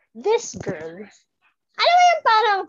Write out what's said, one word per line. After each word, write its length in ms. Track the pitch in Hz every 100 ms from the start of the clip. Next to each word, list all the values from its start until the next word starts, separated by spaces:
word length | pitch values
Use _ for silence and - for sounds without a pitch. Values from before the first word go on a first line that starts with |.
| _
This 420 | 220 277 453 - -
girl, 400 | - 156 160 170 415 _ _ _ _ _ _ -
alam 160 | 622
mo 120 | 698 719
yung 180 | 659
parang, 360 | 523 440 427 392